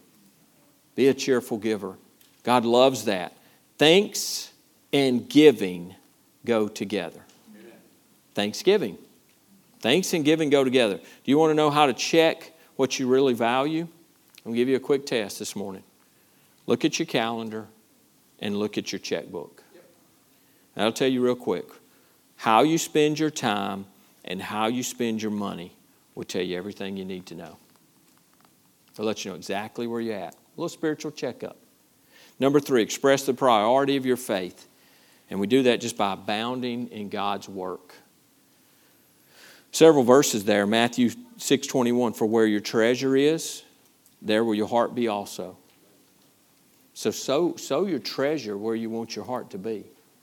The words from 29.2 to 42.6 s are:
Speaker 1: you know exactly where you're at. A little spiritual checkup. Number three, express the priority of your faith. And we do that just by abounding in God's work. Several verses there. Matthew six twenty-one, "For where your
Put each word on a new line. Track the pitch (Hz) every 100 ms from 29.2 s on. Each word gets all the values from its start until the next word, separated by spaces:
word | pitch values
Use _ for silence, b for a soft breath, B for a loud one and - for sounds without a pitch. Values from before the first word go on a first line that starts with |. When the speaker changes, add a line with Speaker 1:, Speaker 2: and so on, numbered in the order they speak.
| 104
Speaker 1:
you |
know | 87
exactly | - 101 110 - 117
where | 117
you're | 113
at. | 104 85 -
A | _ -
little | 165
spiritual | - 160 147 156
checkup. | - 135 - - - _ _ _ _ b b b b
Number | 135 143
three, | - 127
express | 101 - 139 139
the | 139
priority | 120 131 110 107 135 139 139
of | 127
your | 123
faith. | - 98 90 - - _ b b b b b
And | 95
we | 101
do | 131
that | 123 110
just | 117 -
by | 101
abounding | 92 101 107 117 127 123 120 120
in | 107 101
God's | 101 101 101 101
work. | 95 92 90 - - _ _ _ _ _ b b b b b b _ B B B B B
Several | - 160 147
verses | 120 135 147 113 104
there. | 104 101
Matthew | 113 120 127 117 - - -
six | - 139 -
twenty-one, | 139 120 120 120
"For | 104 110
where | 113 110
your | 104